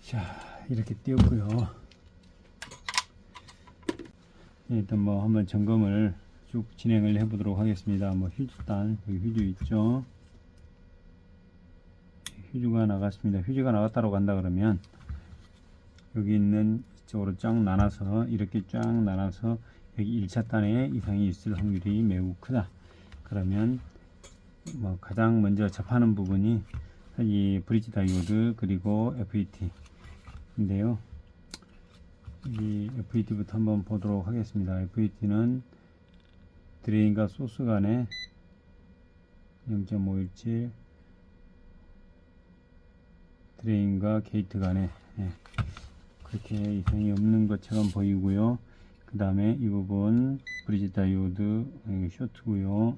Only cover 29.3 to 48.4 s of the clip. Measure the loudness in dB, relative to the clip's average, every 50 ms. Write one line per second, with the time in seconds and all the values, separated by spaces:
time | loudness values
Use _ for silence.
29.3 | -2 -2 -2 -2 -6 -8 -8 -8 -8 -10 -20 -20 -20 -20 -20 -20 -20 -20 -20 -20
30.3 | -18 -18 -20 -14 -4 -2 -2 0 0 0 0 0 -2 -2 -6 -12 -18 -20 -20 -20
31.3 | -20 -20 -20 -20 -20 -20 -20 -20 -20 -20 -20 -20 -20 -20 -20 -20 -20 -20 -18 -18
32.3 | -18 -12 -10 -8 -6 -4 -4 -2 -2 -4 -4 -6 -6 -8 -10 -2 0 -2 0 0
33.3 | -2 -4 -4 -4 -2 0 0 2 2 0 0 -2 -4 -4 -2 0 -2 -2 -2 -2
34.3 | -2 -4 -4 -4 -4 -4 -2 -2 -2 -2 -4 -4 -2 0 0 0 0 -2 -2 0
35.3 | 0 2 2 2 0 -2 -6 -10 -20 -20 _ -20 -20 -20 -20 -20 -20 -20 -20 -20
36.3 | -20 -20 -20 -20 -20 -20 -20 -20 -20 -10 -4 0 2 4 4 4 4 2 0 -2
37.3 | -2 -6 -10 -10 -6 -4 0 0 2 2 2 2 2 0 -2 -4 -6 -12 -16 -16
38.3 | -18 -20 -20 -20 -20 -20 -20 -20 -20 -20 -20 -20 -20 -20 -20 -20 -20 -20 -20 -20
39.3 | -20 -20 -20 -20 -20 -16 -8 -4 -2 -2 -2 -2 -2 0 0 0 0 0 -2 -4
40.3 | -6 -8 -6 -4 -2 -2 -2 -4 -8 -12 -20 -20 -20 -20 -20 -20 -20 -20 -20 -20
41.3 | -20 -20 -20 -20 -20 -20 -20 -20 -20 -20 -20 -20 -20 -20 -20 -20 -20 -20 -20 -20
42.3 | -20 -20 -20 -20 -20 -20 -20 -20 -20 -20 -20 -20 -20 -20 -20 -20 -20 -20 -20 -20
43.3 | -20 -20 -20 -20 -20 -8 -2 0 2 4 4 4 2 2 2 2 0 0 -2 -2
44.3 | -2 -4 -4 -2 -2 -2 0 2 2 2 0 -2 -4 -10 -20 -18 -8 -6 -6 -6
45.3 | -6 -10 -18 -14 -6 -6 -6 -6 -6 -14 -18 -20 -20 -20 -20 -20 -20 -20 -18 -10
46.3 | -10 -10 -8 -6 -4 -2 -2 -2 -2 0 0 0 0 2 2 2 2 2 4 4
47.3 | 6 6 4 2 2 -2 -4 -4 0 0 0 2 2 2 2 2 2 2 2 2
48.3 | 2 2